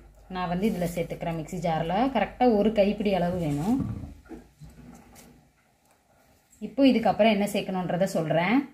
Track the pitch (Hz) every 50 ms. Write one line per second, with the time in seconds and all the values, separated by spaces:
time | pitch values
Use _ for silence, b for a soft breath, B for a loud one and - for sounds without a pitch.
0 | - - - - - - 185 185 180 170 175 180 208 226 185 175 175 170 - 175
1 | 165 - 165 156 170 170 165 165 151 - 190 170 160 190 202 175 165 165 180 208
2 | 254 269 269 214 196 - - - 247 247 220 202 208 220 220 208 190 202 208 -
3 | 196 208 190 175 175 175 185 180 165 147 143 143 160 208 254 269 - - - -
4 | - - - - - - - - - _ _ - - - - - - - - -
5 | - - - - - - - _ _ _ _ _ _ _ _ _ _ _ _ _
6 | _ _ _ _ _ _ _ _ _ _ _ - 214 - - 269 277 262 214 220
7 | 226 196 180 - 214 226 208 196 202 202 - 196 - - 190 185 180 156 170 165
8 | 190 185 - 185 165 151 151 165 175 196 233 285 - -